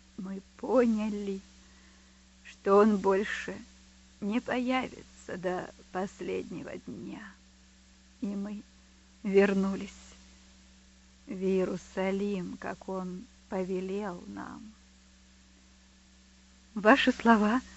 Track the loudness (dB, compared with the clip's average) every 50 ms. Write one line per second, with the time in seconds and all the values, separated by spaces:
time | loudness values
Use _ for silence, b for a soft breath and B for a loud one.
0 | -20 -18 -14 -12 -10 -8 -10 -10 -12 -14 -16 -10 -2 2 4 4 6 4 4 2
1 | 0 -2 -4 -4 -4 -6 -6 -6 -10 -14 -20 b b b b b b b b b
2 | b b b b b -20 -20 -20 -20 -20 -20 -4 2 6 6 8 8 8 6 4
3 | 4 2 2 2 0 -2 -4 -6 -8 -8 -10 -12 -14 -18 -20 -20 -20 -20 -20 -20
4 | -20 -20 -14 -8 -4 -2 -2 -2 -2 -2 -2 -2 -2 0 -2 -2 -4 -6 -10 -14
5 | -18 -20 -20 -18 -12 -12 -10 -6 -4 -4 -4 -4 -6 -8 -14 -18 -20 -10 -6 -6
6 | -6 -6 -8 -10 -8 -6 -6 -6 -8 -8 -10 -12 -12 -12 -12 -14 -12 -14 -12 -12
7 | -12 -12 -12 -14 -16 -18 -20 -20 -20 -20 -20 -20 -20 -20 -20 -20 -20 -20 -20 -20
8 | -20 -20 -14 -10 -8 -8 -6 -6 -8 -8 -10 -12 -14 -18 -20 -20 -20 -20 -20 -20
9 | -20 -20 -20 -8 -4 4 6 6 6 8 6 2 2 0 -2 -4 -8 -10 -14 -18
10 | -20 -20 -20 -20 -20 -20 -20 -20 -20 -20 -20 -20 -20 -20 -20 -20 -20 -20 -20 -20
11 | -20 -20 -20 -20 -16 -14 -8 -4 -2 0 2 2 2 0 -2 -6 -8 -8 -6 -2
12 | -2 0 0 0 -2 -2 -2 -4 -6 -8 -10 -8 -8 -10 -10 -8 -8 -8 -8 -6
13 | -6 -8 -10 -12 -14 -16 -20 -20 -14 -8 -6 -4 -4 -2 -4 -4 -4 -4 -6 -6
14 | -6 -6 -8 -10 -12 -14 -12 -12 -12 -12 -14 -14 -16 -18 -20 -20 -20 -20 -20 -20
15 | -20 -20 -20 -20 -20 -20 -20 -20 -20 -20 -20 -20 -20 -20 -20 -20 -20 -20 -20 -20
16 | -20 -20 -20 -20 -20 -20 -20 -20 -20 -20 -20 -20 -20 -14 -10 2 6 6 6 8
17 | 6 2 0 4 6 6 6 6 6 4 2 0 B B B